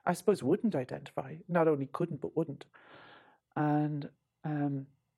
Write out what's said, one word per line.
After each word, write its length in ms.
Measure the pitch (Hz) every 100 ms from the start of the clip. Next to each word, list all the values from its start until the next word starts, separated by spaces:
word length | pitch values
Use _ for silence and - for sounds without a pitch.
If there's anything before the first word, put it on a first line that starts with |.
| -
I 80 |
suppose 300 | 175 - 196
wouldn't 320 | 131 196 220 156
identify, 640 | 127 143 139 - 131 160 -
not 180 | 170 160
only 200 | 147 135
couldn't, 300 | - 170 143
but 160 | - -
wouldn't. 280 | 160 139 - - - - - - - _ _ -
And, 560 | 151 147 151 147 - - _ _
um, 420 | 156 151 143 139 135 _ _